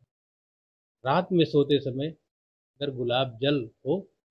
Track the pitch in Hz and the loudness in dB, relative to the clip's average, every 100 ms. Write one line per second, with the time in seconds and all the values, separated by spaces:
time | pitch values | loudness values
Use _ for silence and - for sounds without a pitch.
0 | _ _ _ _ _ _ _ _ _ _ | _ _ _ _ _ _ _ _ _ _
1 | 123 156 190 180 156 147 139 143 135 123 | 0 0 2 2 4 2 2 2 0 -4
2 | 151 160 _ _ _ _ _ - 143 123 | -6 -8 _ _ _ _ _ -10 -8 -4
3 | 120 120 131 113 139 147 110 - 131 175 | -2 0 -2 -2 0 0 -2 -8 -4 -4
4 | 190 _ _ | -4 _ _